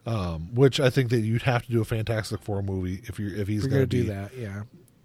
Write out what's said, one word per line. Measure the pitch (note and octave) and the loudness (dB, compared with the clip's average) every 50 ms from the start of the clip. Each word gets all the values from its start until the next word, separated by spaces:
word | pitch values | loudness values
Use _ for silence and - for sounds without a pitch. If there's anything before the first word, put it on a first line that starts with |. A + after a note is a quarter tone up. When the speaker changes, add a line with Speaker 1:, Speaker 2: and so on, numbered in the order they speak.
| - | -6
Speaker 1:
Um, | A#2+ A#2 A2 F#2 F2 E2 D#2 E2 E2+ A#2+ | -4 -2 -2 -2 -2 -4 -4 -6 -4 4
which | A#2+ C#3 C3+ - - | 6 6 6 6 4
I | C#3+ B2+ | 2 2
think | - C#3 C3 A#2 | 4 2 2 2
that | B2 A#2+ | 2 2
you'd | G#2+ A2 A2+ A#2 - | 2 2 0 0 2
have | C#3 B2 A#2+ - | 2 0 0 0
to | - A#2 | 0 0
do | A#2 | 0
a | G#2+ | 0
Fantastic | - A#2+ A2 A2 - A#2 G#2+ G2 - G#2+ G2 - | 0 -2 -2 -2 -2 -2 -2 -2 -4 -6 -8 -6
Four | - G#2 G2 G2 | -4 -4 -4 -2
movie | G2 F#2+ F#2+ F#2 F#2 F#2 F#2+ - | -2 -2 -2 -2 -4 -4 -6 -8
if | - - - | -10 -8 -8
you're, | G#2 G2+ F2+ | -6 -6 -4
if | G#2 G2+ F#2+ | -4 -2 -2
he's | G#2+ G#2 G2+ | -2 0 0
Speaker 2:
We're | C3+ | 2
Speaker 1:
gonna | C3+ C3+ | 4 4
Speaker 2:
gonna | C3 | 4
do | B2 B2+ B2 A#2+ | 4 2 0 0
Speaker 1:
be | F#2+ | 0
Speaker 2:
that, | G2+ G2 G2 G2+ - | -2 -4 -8 -10 -10
yeah. | B2+ A#2 G2+ G2 G2+ G#2+ - - - - _ _ _ _ | -10 -10 -8 -8 -10 -10 -12 -16 -20 -20 _ _ _ _